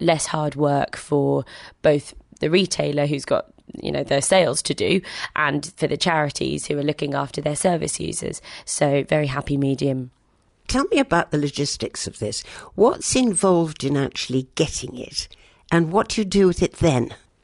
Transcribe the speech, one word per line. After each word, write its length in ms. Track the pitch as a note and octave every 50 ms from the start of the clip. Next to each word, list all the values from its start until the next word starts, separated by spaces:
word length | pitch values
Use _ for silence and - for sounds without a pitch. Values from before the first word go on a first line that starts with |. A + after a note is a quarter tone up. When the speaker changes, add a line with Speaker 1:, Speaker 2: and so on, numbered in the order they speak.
Speaker 1:
less 280 | E3 E3+ E3 D3+ - -
hard 280 | - D#3 D3+ D3+ -
work 400 | C3+ D3 C#3+ C#3+ C#3 C#3 - -
for 500 | - - - D3+ C#3+ C#3 C#3 C#3 C#3 C3+ - - - - - - _
both 320 | - D#3+ D3 D3 - - - - - _ - -
the 100 | - D3+
retailer 560 | D#3+ F#3 F#3+ F3+ - - D3 D3 C#3+ D3 C#3+
who's 200 | D3 D3+ C#3 -
got, 200 | - C#3 - - _ _ _ _ - - -
you 100 | - -
know, 120 | C#3+ C#3 C#3+
their 180 | - C#3+ C#3
sales 400 | C3+ - F#3+ F#3+ F3 D3+ C3+ - -
to 100 | - -
do 280 | - G#2 F2 F3+ F#3+ - - - - - - -
and 360 | - D3+ C#3+ C#3+ D3 C#3+ - - -
for 100 | D#3 -
the 100 | - C#3+
charities 680 | - F#3 E3 D#3 D3+ C#3+ - - - C3+ C#3+ D3 - -
who 100 | D3+ D3
are 60 | C#3+
looking 300 | D3 D3 - D3+ C#3+ C#3
after 280 | C#3 C#3 C#3 - -
their 140 | D3 D3 D3+
service 440 | - - F#3+ F3 D#3+ D#3 - - -
users. 420 | - - - - - - - - - - - - -
So 380 | - - - D3 D3 C#3 C#3+ C3+
very 220 | - D#3 D3+ D3+ C#3+
happy 300 | C3 C#3+ C3+ - C#3+ C#3
medium. 540 | C#3 C3+ C3+ C3 C#3+ C#3 C3 C3 B2+ B2 _ _ _ _ _ _ _ _ _ _ _ -
Speaker 2:
Tell 180 | - B3+ C#4
me 140 | G#4 - D4+
about 320 | C4+ - - E3+ - -
the 60 | - D3+
logistics 680 | C#3+ C#3+ - - C#3+ C#3+ - - - - - - - -
of 120 | - -
this. 240 | G#2+ G#2 A2+ - - - - - - - -
What's 420 | - G3+ B3 F4 - - - -
involved 680 | B3+ B3+ A#3+ F#3+ - - F#3+ F3+ E3+ E3 D#3+ D3+ - -
in 120 | C3+ C#3+
actually 520 | C#3+ C#3 - - - - - B2 C3 C3 - -
getting 420 | - E3 D3+ - - - B2+ B2+ B2
it, 300 | - - - - - - - - - - _ _ _ -
and 200 | - E3+ E3+ D#3
what 180 | E3+ G3+ - -
do 120 | - -
you 40 | G#3+
do 220 | F#3 F#3 G3+ G3 F#3
with 160 | F3 - F#3
it 140 | - - -
then? 360 | - E3+ C#3 B2 A#2 - - - _ _ _ _